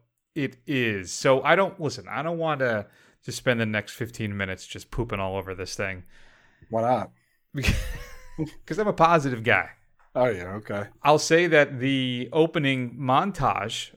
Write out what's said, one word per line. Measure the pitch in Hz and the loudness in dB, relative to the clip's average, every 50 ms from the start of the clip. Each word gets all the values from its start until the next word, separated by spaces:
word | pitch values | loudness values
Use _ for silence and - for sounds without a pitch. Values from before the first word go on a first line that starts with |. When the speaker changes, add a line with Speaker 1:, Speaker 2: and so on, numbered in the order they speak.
| _ _ _ _ _ _ _ | _ _ _ _ _ _ _
Speaker 1:
it | 160 139 131 - - _ - | -6 -6 -6 -6 -8 _ -4
is. | 151 131 123 113 107 98 92 90 | -2 0 0 0 0 -2 -4 -8
So | - - - 143 131 131 | -8 0 2 4 4 4
I | 123 143 165 | 4 2 2
don't, | 180 190 180 180 - | 2 2 0 -2 -4
listen, | 165 139 120 120 92 95 | -6 -6 -6 -8 -10 -10
I | 101 117 | -8 -6
don't | 143 165 170 165 | -6 -4 -4 -4
want | 165 160 151 139 | -2 -2 -2 0
to | 131 123 113 104 98 - _ _ _ _ _ _ _ | 0 0 0 -2 -4 -6 _ _ _ _ _ _ _
just | - 120 - | -12 -12 -4
spend | - 135 123 117 | 0 0 2 2
the | 113 | 0
next | 110 107 107 104 - - | 0 -2 -2 -4 -4 -8
fifteen | - 123 113 - - 113 107 101 | -8 -10 -8 -6 -6 -6 -4 -4
minutes | 101 98 95 92 92 - - | -4 -4 -4 -6 -8 -10 -14
just | - 98 - - | -14 -16 -14 -8
pooping | - - 117 117 113 98 | -6 -4 -4 -4 -4 -4
all | 95 95 92 98 | -4 -4 -4 -4
over | 92 92 92 | -6 -6 -8
this | 90 92 87 - | -8 -8 -8 -6
thing. | - 107 95 95 90 87 - - - - - - _ _ _ _ _ - - | -6 -6 -6 -6 -8 -12 -18 -20 -20 -20 -20 -20 _ _ _ _ _ -10 -4
Speaker 2:
Why | 110 113 | -2 0
not? | 113 120 127 113 98 - - _ _ _ _ _ _ _ - | 2 2 2 0 -2 -4 -10 _ _ _ _ _ _ _ -8
Speaker 1:
<laughs> | 143 127 - - - - - - - - - - - - - - - 156 151 - - - | -2 0 0 2 0 0 -4 -6 -8 -10 -14 -16 -16 -16 -12 -8 -8 -8 -8 -8 -12 -12
'Cause | - 160 165 | -6 -4 -2
I'm | 214 208 | 0 0
a | 185 | 2
positive | - 160 165 170 165 139 139 123 113 110 | 4 4 6 6 4 4 2 -2 0 2
guy. | 117 107 95 82 - - _ _ _ _ _ _ _ - | 4 4 4 4 0 -6 _ _ _ _ _ _ _ 0
Speaker 2:
Oh, | 135 127 127 | 2 2 2
yeah, | 110 90 87 90 95 | 2 0 -4 -6 -8
okay. | 107 107 - 110 101 104 - - _ - | -8 -8 -6 -6 -6 -6 -8 -10 _ 4
Speaker 1:
I'll | 143 151 151 | 4 4 4
say | - - 165 165 175 170 | 4 4 4 4 6 6
that | 156 151 143 135 135 123 | 6 6 4 4 2 -2
the | 123 135 135 135 131 127 123 123 123 123 - | -2 0 0 0 0 -2 -2 -4 -6 -2 2
opening | 156 160 165 - 170 147 135 135 131 123 120 117 123 | 2 2 2 2 2 2 2 2 0 -2 -4 -6 -4
montage | 143 127 131 143 180 202 185 - 143 117 98 95 98 113 117 - - - - | 0 2 4 4 2 2 0 0 0 2 2 0 -2 -4 -6 -8 -10 -12 -10